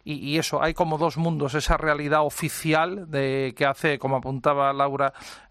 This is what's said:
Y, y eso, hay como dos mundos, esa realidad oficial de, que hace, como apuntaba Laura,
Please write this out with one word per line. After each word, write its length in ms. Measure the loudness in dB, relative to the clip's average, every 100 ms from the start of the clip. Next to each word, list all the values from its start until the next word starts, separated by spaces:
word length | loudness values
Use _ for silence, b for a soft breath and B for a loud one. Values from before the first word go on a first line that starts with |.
Y, 100 | -10
y 240 | -8 -2 -2
eso, 240 | 0 0
hay 100 | 0
como 240 | 0 0 0
dos 220 | 0 0
mundos, 360 | -2 0 -2
esa 220 | -2 0 2
realidad 460 | 2 0 2 2
oficial 880 | 2 -2 -6 -2 0 2 2 -2 -4
de, 420 | -2 0 0 -2 0
que 100 | 0
hace, 320 | 2 0 0
como 180 | 0 -2
apuntaba 560 | -2 -2 2 4 2
Laura, 400 | 2 0 2 -2 -2 B B B